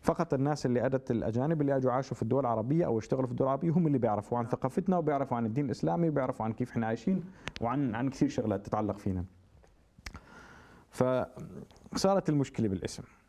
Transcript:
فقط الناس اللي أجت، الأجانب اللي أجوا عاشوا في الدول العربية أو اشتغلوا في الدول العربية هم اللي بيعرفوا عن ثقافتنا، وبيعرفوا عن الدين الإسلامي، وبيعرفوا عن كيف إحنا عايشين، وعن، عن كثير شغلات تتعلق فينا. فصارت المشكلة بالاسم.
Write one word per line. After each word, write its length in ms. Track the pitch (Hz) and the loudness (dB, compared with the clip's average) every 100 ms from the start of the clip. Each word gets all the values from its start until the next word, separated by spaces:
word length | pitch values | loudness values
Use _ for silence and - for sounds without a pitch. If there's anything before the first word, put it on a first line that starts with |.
فقط 320 | - 165 165 | 2 0 0
الناس 320 | 135 139 147 131 | 0 0 0 0
اللي 200 | 123 123 | 2 2
أجت، 260 | 131 - | 0 -2
الأجانب 500 | 117 - 113 143 165 | -2 0 0 0 0
اللي 140 | 143 135 | 2 2
أجوا 160 | 127 | 2
عاشوا 240 | 123 131 117 | 0 -2 -4
في 60 | |
الدول 180 | 117 131 | 0 2
العربية 460 | 127 113 113 160 170 | 2 0 2 0 2
أو 120 | 113 | 0
اشتغلوا 280 | - 131 131 | 0 -2 -2
في 60 | |
الدول 160 | 120 131 | 0 0
العربية 240 | 135 165 | 2 2
هم 160 | 165 160 | 4 4
اللي 100 | 139 | 4
بيعرفوا 400 | 117 104 104 120 | 2 0 0 -2
عن 80 | 113 | 0
ثقافتنا، 520 | - 131 196 185 180 | -2 0 0 0 0
وبيعرفوا 400 | 151 139 135 120 | 2 0 0 0
عن 80 | 113 | 0
الدين 200 | 117 143 | 0 -2
الإسلامي، 440 | 139 151 170 170 | 0 0 2 2
وبيعرفوا 360 | 143 131 127 110 | 2 -2 -2 -4
عن 80 | |
كيف 180 | 110 123 | -2 -4
إحنا 160 | - 110 | -2 -2
عايشين، 360 | 117 - 185 165 - - - | -2 0 -2 -4 -12 -12 -4
وعن، 340 | 117 135 135 110 | -2 0 0 0
عن 140 | 131 | -2
كثير 200 | - 139 | 0 0
شغلات 360 | 135 107 98 - | 0 0 -2 0
تتعلق 320 | 107 104 101 | -2 0 -2
فينا. 280 | 104 92 90 - _ - - - _ - - - - - - - - - - | -2 -2 -6 -12 _ -20 -20 -20 _ -18 -16 -16 -20 -20 -20 -20 -20 -20 -20
فصارت 1400 | - 127 127 - - - - - - - - 190 196 170 | 0 2 2 -2 -8 -14 -14 -18 -20 -8 0 2 2 2
المشكلة 380 | 147 131 - 110 | 2 0 0 0
بالاسم. 360 | 95 - - - - | 0 -4 -10 -16 -20